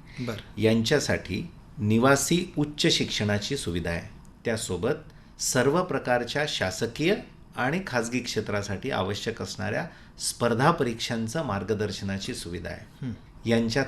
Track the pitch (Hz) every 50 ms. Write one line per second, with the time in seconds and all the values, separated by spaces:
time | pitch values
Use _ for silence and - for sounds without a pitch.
0 | - - - - 123 117 110 104 - - - - 107 110 113 113 113 - 156 139
1 | - - - - - - 92 - - - - - - - - - 104 104 110 117
2 | 120 135 139 135 - - 175 175 - - - 147 147 147 - - - 165 156 -
3 | 123 - - - 110 104 104 101 - - - 139 - - 85 90 80 85 85 82
4 | - - - - - - - - - 117 113 104 - - 95 82 95 123 - -
5 | - - - - - - - - - - - 127 123 139 147 180 180 180 143 131
6 | - 131 123 123 120 113 - 143 151 151 - - 104 92 90 - 120 113 - -
7 | 151 175 208 - - - - - - - - 117 123 131 156 190 190 - 127 120
8 | 113 117 123 123 117 - - 110 98 - 101 101 98 - 98 90 - 135 135 107
9 | 95 95 104 - - 117 107 - 104 - - - 95 101 113 135 165 165 - -
10 | - - - - - - - - 120 117 117 110 135 160 165 - 139 123 113 113
11 | - - 123 113 113 110 - 165 156 123 98 101 98 98 110 98 107 101 98 -
12 | 107 98 98 98 - - 123 - - 85 87 87 85 85 85 - - - - -
13 | 139 123 107 - - - - - - - - 117 117 113 117 139 131